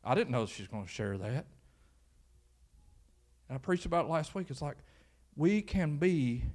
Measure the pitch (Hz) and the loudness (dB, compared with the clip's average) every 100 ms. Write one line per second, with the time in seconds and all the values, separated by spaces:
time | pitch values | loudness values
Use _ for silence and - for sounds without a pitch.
0 | 104 143 190 123 110 - 98 110 95 - | 0 0 2 0 0 -6 -10 -8 -8 -4
1 | 104 98 101 131 - - _ _ _ _ | -2 -2 -2 -4 -6 -18 _ _ _ _
2 | _ _ _ - _ _ _ - - - | _ _ _ -20 _ _ _ -20 -20 -20
3 | _ _ _ _ _ 131 156 180 - 170 | _ _ _ _ _ -8 -2 -2 2 0
4 | 147 165 147 196 180 131 147 - - - | 2 0 0 -6 -6 -6 -8 -8 -18 -20
5 | - _ _ - 160 208 208 190 160 147 | -20 _ _ 2 4 4 2 0 2 2
6 | 180 170 127 120 123 | 2 4 2 0 -2